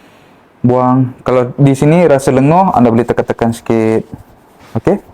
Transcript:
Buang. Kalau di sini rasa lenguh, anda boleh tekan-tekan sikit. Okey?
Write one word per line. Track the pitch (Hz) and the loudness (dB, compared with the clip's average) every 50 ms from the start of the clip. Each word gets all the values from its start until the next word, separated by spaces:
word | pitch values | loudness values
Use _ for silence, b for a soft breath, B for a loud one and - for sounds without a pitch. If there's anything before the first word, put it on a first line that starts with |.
| b b b b b b b b b b _ _ | b b b b b b b b b b _ _
Buang. | - 123 123 127 127 127 127 131 131 127 127 - - | -2 0 0 0 0 0 0 0 -2 -4 -6 -10 -6
Kalau | - 123 127 127 123 - - | -2 -2 -2 -2 -2 -2 0
di | 143 139 135 | 0 0 2
sini | 135 151 147 156 175 175 | 2 0 0 2 2 2
rasa | 156 143 135 - - | 2 2 0 0 0
lenguh, | 131 127 131 143 160 180 196 185 - - | 0 2 2 2 2 2 0 0 0 2
anda | 120 123 113 | 2 2 2
boleh | 117 120 - | 0 0 -2
tekan-tekan | 120 - 117 - 123 - 120 113 113 - | -2 -4 -4 -6 -4 -4 -2 -4 -4 -6
sikit. | - - 113 113 110 110 110 110 110 - - - - _ - _ _ _ _ _ - - - 113 | -4 -4 -2 0 0 0 -2 -2 -4 -8 -16 -20 -20 _ -20 _ _ _ _ _ -18 -12 -10 -6
Okey? | - - 185 202 - - | -2 -2 -4 -4 -6 -14